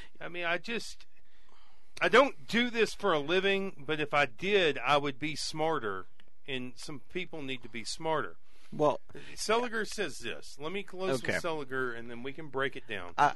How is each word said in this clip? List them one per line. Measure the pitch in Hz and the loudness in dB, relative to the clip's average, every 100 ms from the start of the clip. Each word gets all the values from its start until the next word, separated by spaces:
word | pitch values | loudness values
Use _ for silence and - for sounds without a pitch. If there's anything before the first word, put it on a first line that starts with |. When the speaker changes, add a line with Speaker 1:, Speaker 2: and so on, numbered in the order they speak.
| - - | -6 -6
Speaker 1:
I | 156 | -6
mean, | 175 170 | -2 0
I | 175 | 0
just, | 170 233 - - - - - - - - - - - - | 0 -4 -4 -6 -6 -6 -6 -6 -6 -6 -6 -6 -6 0
I | 175 | 6
don't | 214 277 196 135 | 8 8 4 0
do | 214 247 | 2 2
this | 226 208 | 4 2
for | - 202 | 2 2
a | 156 | 2
living, | 143 185 196 196 196 - 135 | 4 4 4 2 0 -4 -2
but | 156 | -2
if | 151 | 2
I | 147 139 | 4 4
did, | 110 185 202 165 127 120 | 2 2 6 6 4 4
I | 147 | 4
would | 143 123 | 4 0
be | 151 143 | -2 -2
smarter, | - 156 160 151 110 95 92 - - - - | -2 0 2 2 0 -2 -4 -6 -6 -6 -4
and | 131 127 - | -4 -4 -6
some | - 143 - | -6 -6 -4
people | 180 175 160 | -4 -4 -4
need | 135 127 | -4 -4
to | 120 | -4
be | 117 | -6
smarter. | 107 - 160 156 95 - - - - | -6 -4 0 0 0 -4 -6 -6 -6
Speaker 2:
Well, | - 151 - - - - - | 2 2 2 -2 -6 -6 -2
Speaker 1:
Seliger | - 226 240 226 202 | 2 2 2 -2 -2
says | - 175 123 | -2 -2 -2
this. | 117 76 - - | -4 -6 -6 -6
Let | 151 | -4
me | 196 | -4
close | 196 185 190 131 | -6 -4 0 0
Speaker 2:
Okay. | 156 | 2
Speaker 1:
with | 185 | 0
Seliger, | 175 160 135 131 127 117 | 0 -4 -4 -2 -2 -4
and | 117 | -6
then | 120 | -6
we | 135 | -6
can | 139 156 | -6 -4
break | 131 135 131 | -2 -2 -2
it | - | -6
down. | 104 87 85 | -6 -2 4
Speaker 2:
I, | 143 | 4